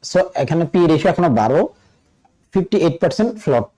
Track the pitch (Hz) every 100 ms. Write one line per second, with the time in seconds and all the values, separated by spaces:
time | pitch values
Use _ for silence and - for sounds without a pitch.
0 | - 180 180 - 135 165 165 185 170 156
1 | 190 170 175 113 110 147 262 _ _ _
2 | _ _ _ _ _ 190 185 208 160 -
3 | 180 - 226 220 - 123 104